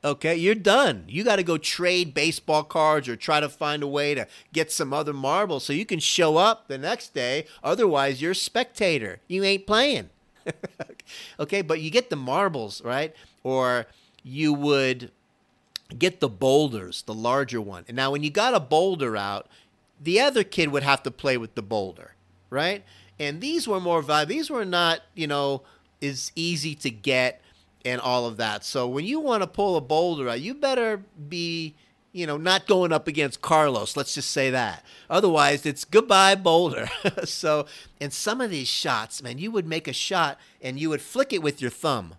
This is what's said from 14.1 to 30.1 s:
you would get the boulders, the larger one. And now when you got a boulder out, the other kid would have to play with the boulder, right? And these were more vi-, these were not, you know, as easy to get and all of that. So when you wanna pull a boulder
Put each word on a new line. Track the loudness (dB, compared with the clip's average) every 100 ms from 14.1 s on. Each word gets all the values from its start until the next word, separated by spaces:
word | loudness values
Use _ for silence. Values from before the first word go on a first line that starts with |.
| _
you | -14 -2 0
would | 2 2 2 2 -2 -8 _ _ _ _ _ _ -18 _ 0
get | 0 2
the | -4
boulders, | 0 4 4 4 -2 -8 -12
the | -10
larger | -4 0 0 0 -4
one. | -8 -12 -8
And | -6
now | -4
when | -4
you | -2
got | 0 2
a | 0
boulder | 2 2 2 -2 -2 -2
out, | -4 -6 -10 -20 _ _ _ _
the | 0 2
other | 4 2
kid | -2 0 0
would | 2
have | 2 2
to | 0
play | -4 -2 -2
with | -2 -10
the |
boulder, | -4 -4 -4 -10 -20 _ _ _ _
right? | -4 -2 -4 -10 -20 -20 _
And | -6 -6
these | -4 -4 -2
were | -2
more | 2 0
vi-, | 2 0
these | 2 -2 -4
were | -4
not, | -2 2 2 0 -4
you | -8 -2
know, | 0 0 -2 -8 _ _ _
as | -6 -6 -10 -6
easy | -4 -2 -4 -6
to | -6
get | -4 0 2 2 -2 _ _ _ _
and | -6 -4
all | 0 0 0
of | -2
that. | -4 -4
So | -4 -4 -2
when | -4
you | -4 -4
wanna | -2 -2 -2
pull | -2 0 0
a |
boulder | 0 0 2